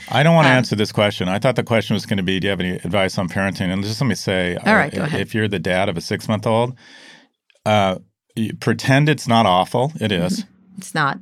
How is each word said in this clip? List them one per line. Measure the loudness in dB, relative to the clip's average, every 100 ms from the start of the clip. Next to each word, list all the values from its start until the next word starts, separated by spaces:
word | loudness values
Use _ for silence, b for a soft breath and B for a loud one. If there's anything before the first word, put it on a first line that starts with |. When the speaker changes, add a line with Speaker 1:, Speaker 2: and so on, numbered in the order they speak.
| B
Speaker 1:
I | 2
don't | 4 6
wanna | 6
Speaker 2:
Um, |
Speaker 1:
answer | 4 2 0
this | 0
question. | 2 2 2 -2
I | 0
thought | 0 0
the |
question | 0 0 0
was | -2 -2
gonna | -2
be, | 0 0
do | 0
you |
have | -2
any | -2 -4
advice | -2 0 0 -2
on | -4
parenting? | -2 -2 -2 -2
And | -2
just | -4 -2
let | -2
me |
say, | -2 -2 0 0 -2
Speaker 2:
All | 0 2
right, | 0
Speaker 1:
uh, | -4
Speaker 2:
go |
ahead. | -4 -4
Speaker 1:
if | -4
you're | -2 -2
the | -2
dad | 0 0 0
of | -4
a |
six-month-old, | -4 -4 -2 -2 0 0 0 -4 B B B B B B _ _ 0
uh, | 2 2 -2 -8 _ _ -6
y-, | -6 -4
pretend | -2 -2 2 2 2
it's | 0 2
not | 4 4
awful. | 4 2 0 -2 -2
It | -2
is. | 0 0 -4
Speaker 2:
Mm-hmm. | -8 _ _ -20
It's | -10
not. | -4 -4 -4